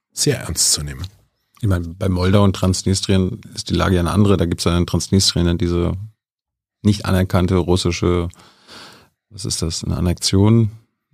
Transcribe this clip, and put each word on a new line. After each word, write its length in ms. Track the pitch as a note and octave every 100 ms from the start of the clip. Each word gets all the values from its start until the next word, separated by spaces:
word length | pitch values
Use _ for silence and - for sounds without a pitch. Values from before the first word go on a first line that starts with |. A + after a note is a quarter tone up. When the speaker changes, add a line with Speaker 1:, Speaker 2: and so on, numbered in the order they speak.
| _
Speaker 1:
Sehr 260 | - D3 B2+
ernst 340 | - E2 -
zu 100 | -
nehmen. 220 | D2 C2 F2+ - _ _ _ _
Speaker 2:
Ich 60 | G#2
meine, 200 | F2+ E2+
bei 200 | F2+ F#2+
Moldau 340 | F2+ F#2 G2+
und 120 | G2+ -
Transnistrien 840 | F#2+ F#2 F#2+ G2 - F#2+ F#2 - -
ist 160 | - -
die 60 | F2
Lage 200 | F2+ F2+
ja 60 |
eine 100 | E2+
andere. 260 | F2+ G2+ F#2
Da 80 | F2
gibt's 180 | F2
ja 140 | F2 F2
in 100 | E2+
Transnistrien 580 | F2 - F#2+ - F2 F2
dann 120 | E2
diese 360 | F2 F2 F2 F2+ A2 _ _ _ _ _ _ _
nicht 240 | G#2 G#2 G2
anerkannte 500 | F#2 F#2 F#2+ F2+ F#2
russische, 720 | E2+ F2+ F2+ E2+ F2+ F2 F2 - - _ _ - - - _ _ _
was 160 | G2 -
ist 160 | -
das, 220 | D#2+ -
eine 120 | F2 E2+
Annexion? 760 | F2 D#2+ - F#2+ G#2 A2+ G#2+ - _ _ _